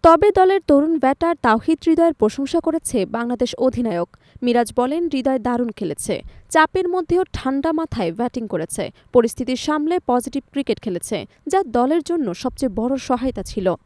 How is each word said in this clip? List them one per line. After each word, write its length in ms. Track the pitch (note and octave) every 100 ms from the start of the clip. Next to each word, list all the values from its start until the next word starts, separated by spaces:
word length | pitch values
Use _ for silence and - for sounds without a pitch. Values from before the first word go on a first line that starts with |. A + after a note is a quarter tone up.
তবে 280 | E4+ E4 G#4
দলের 300 | F#4+ F#4 G4 -
তরুণ 320 | C#4+ D#4 E4
ব্যাটার 380 | C4 C#4 E4+ E4+
তাওহিদ 360 | A#3+ A3 - D#4+ -
হৃদয়ের 260 | D#4+ E4+
প্রশংসা 480 | - A3 - C4+ E4+
করেছে 460 | E4 D#4+ - B3 F#3+
বাংলাদেশ 480 | A3+ A#3 A#3+ B3 -
অধিনায়ক। 580 | C4 A#3+ A#3 F3 E3+ _ _ -
মিরাজ 300 | B3 A#3 A3+ A#3+
বলেন, 320 | B3+ D#4 E4+
"হৃদয় 260 | C#4 C4 C4
দারুণ 300 | A3 A#3+ A#3+ -
খেলেছে, 460 | F#3+ - - F3+ - - -
চাপের 400 | D#4+ D#4 F#4+ F4+
মধ্যেও 360 | F#4 E4 F4 F#4
ঠান্ডা 400 | - C4 C#4 D#4+
মাথায় 400 | D#4+ D#4+ - F3
ব্যাটিং 360 | E3+ A#3 - A3
করেছে, 420 | F3+ D#3+ - F3+ - _
পরিস্থিতি 440 | B3 A#3 - B3 B3+
সামলে 420 | - D4+ D4 F4+ -
পজিটিভ 360 | B3 B3 C#4 -
ক্রিকেট 320 | C#4 C4+ A3+
খেলেছে, 440 | - F3 - G3 F#3+ _ -
যা 160 | F#4+
দলের 400 | F4+ A#3+ B3+ E4
জন্য 320 | D4 E4+ B3
সবচেয়ে 380 | F3 B3+ - C4
বড় 220 | F#3+ A#3 C4+
সহায়তা 460 | - B3 B3+ A#3
ছিল।" 320 | F#3+ - F#3 D3+